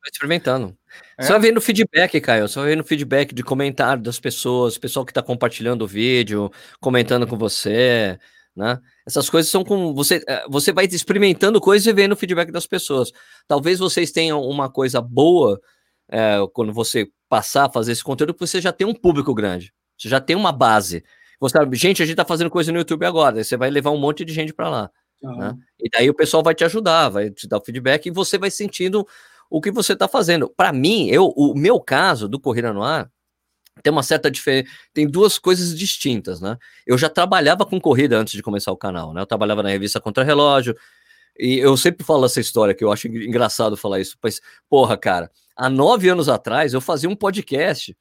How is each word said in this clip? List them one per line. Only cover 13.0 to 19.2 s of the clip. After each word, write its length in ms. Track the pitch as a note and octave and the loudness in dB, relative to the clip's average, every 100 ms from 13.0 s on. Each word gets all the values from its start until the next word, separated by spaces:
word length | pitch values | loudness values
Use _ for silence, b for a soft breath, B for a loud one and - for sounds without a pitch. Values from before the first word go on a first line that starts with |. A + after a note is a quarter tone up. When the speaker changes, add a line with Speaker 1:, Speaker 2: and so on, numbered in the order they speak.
| B2 b b b _ | -2 b b b _
Speaker 1:
Talvez 300 | C#3+ D3 F#3 | 0 0 0
vocês 340 | F#3 - F3 | 0 0 -2
tenham 280 | - E3 D3+ | 0 0 0
uma 280 | C3 C#3+ C3+ | -4 -4 -4
coisa 300 | - C3 B2+ | -2 -2 -2
boa, 580 | A#2+ A#2+ D3+ F3+ B2+ G2 _ _ _ _ _ | -2 4 6 6 4 0 _ _ _ _ _
é, 300 | A2+ A2 G#2 G2 | -2 2 2 0
quando 200 | - A2 | -2 -4
você 360 | G#2+ A2 B2 G#2 _ _ | -2 -4 -2 -4 _ _
passar 360 | A#2 - C#3 C#3 | 0 0 2 2
a 40 | |
fazer 220 | B2+ A2+ | 0 -2
esse 120 | A#2 | -4
conteúdo, 300 | - C3+ D3+ | -6 -4 -4
que 60 | E3+ | -4
você 200 | F3 F#3 | -4 -2
já 120 | F3 | -4
tem 140 | - F#3+ | -2 -4
um 80 | |
público 400 | A#3 F3+ D3 | 0 2 2